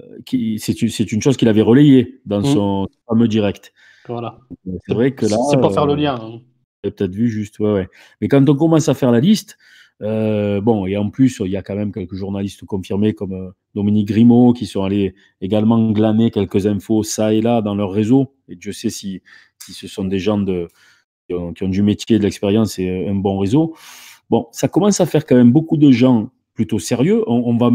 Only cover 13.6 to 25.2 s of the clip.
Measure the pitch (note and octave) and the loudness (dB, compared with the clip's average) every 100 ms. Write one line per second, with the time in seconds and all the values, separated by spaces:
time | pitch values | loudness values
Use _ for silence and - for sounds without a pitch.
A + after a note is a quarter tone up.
13.6 | _ G#2+ G#2 G#2+ G#2 G#2+ A#2 A#2+ B2 A#2+ | _ -4 0 0 0 4 6 6 6 2
14.6 | G2 G2+ F#2+ G2+ F#2+ - _ - F#2+ G#2+ | -4 -4 -2 -2 -2 -6 _ -12 -2 0
15.6 | A2 A2+ A2 G#2+ A2+ A2 A#2 A2 F#2 G#2 | 2 2 0 0 0 2 0 0 -2 0
16.6 | G2+ G2+ - A2 G#2 - G#2+ A2 A2+ A#2 | -2 -4 -2 -4 -2 -4 0 0 0 0
17.6 | G#2 G2+ G2+ G2 G#2+ C3 C3 _ - F2+ | -2 -4 -4 -2 2 2 0 _ -20 -18
18.6 | G2+ F#2 A2+ - G2+ F#2 _ - _ _ | -14 -8 -8 -8 -12 -12 _ -20 _ _
19.6 | - F2+ F#2+ - F#2+ G2 F#2+ G#2 G2 F2+ | -20 -18 -16 -8 -6 -4 -2 -2 -2 -4
20.6 | E2 _ _ _ _ _ - F2 F2 E2+ | -8 _ _ _ _ _ -10 -8 -8 -6
21.6 | F#2+ F#2+ G#2 G2 - A2 G2 - G2+ G#2+ | -4 0 0 0 0 2 2 -2 0 0
22.6 | G#2 - F#2 F#2 F#2+ G2 G2 G2 G2 C#3 | 0 -2 -6 -4 -4 -2 -2 -2 0 0
23.6 | D#3+ - - - - - - A#2 - - | 0 -4 -20 -20 -20 -18 -2 -2 -2 -6
24.6 | - D#3+ G3+ G3 F3 C#3+ | -2 0 0 0 0 0